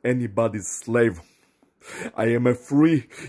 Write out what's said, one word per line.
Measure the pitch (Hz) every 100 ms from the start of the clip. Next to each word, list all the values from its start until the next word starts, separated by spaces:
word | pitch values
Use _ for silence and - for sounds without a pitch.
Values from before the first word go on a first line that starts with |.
anybody's | 123 123 117 98 113 104 92
slave. | - - 117 117 87 - _ _ _ _ _ - - -
I | - 113
am | 117 123
a |
free | 120 - 143 160 156 - -